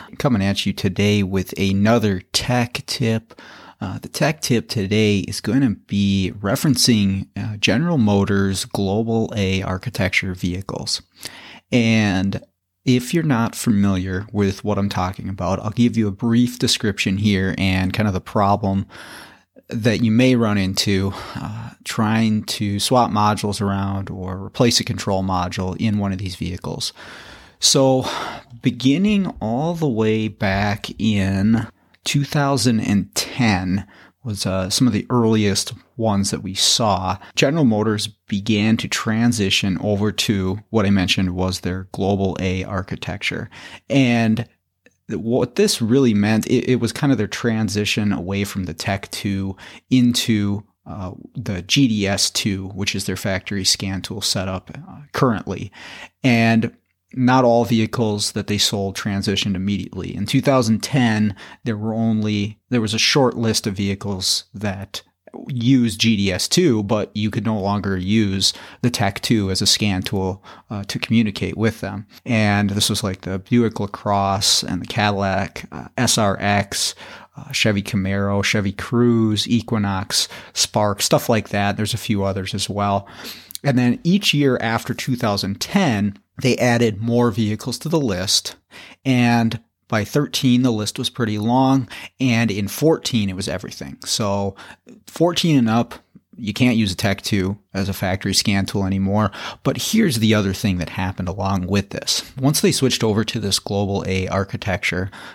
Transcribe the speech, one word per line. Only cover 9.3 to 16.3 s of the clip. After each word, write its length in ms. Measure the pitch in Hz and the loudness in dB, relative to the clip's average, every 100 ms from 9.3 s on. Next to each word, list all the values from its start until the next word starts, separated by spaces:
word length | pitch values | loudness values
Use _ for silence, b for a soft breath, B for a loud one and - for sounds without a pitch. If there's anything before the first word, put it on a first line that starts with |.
A 260 | 110 95 95 | 0 0 0
architecture 720 | 98 92 - - 95 - 98 | -2 -4 -4 -2 0 0 -2
vehicles. 680 | 92 90 90 - - - - - B B B B B _ | -4 -4 -4 -6 -8 -6 -8 -8 B B B B B _
And 680 | 123 113 110 104 92 98 101 - _ _ _ | 2 4 4 4 2 0 -4 -8 _ _ _
if 280 | - 123 123 | 2 2 2
you're 120 | 170 | 0
not 320 | 156 117 117 - | 2 2 0 0
familiar 680 | 120 101 101 95 95 92 107 | 0 2 2 2 -2 -4 -4
with 320 | 104 98 95 | 0 0 0
what 160 | 104 98 | -2 0
I'm 100 | 98 | 0
talking 400 | 101 92 - 95 | 0 -2 -4 -8
about, 300 | 101 90 95 | -4 -2 -2
I'll 120 | 107 | -2
give 260 | 117 120 113 | 2 2 2
you 100 | 104 | 0
a 60 | |
brief 480 | 98 117 | 0 2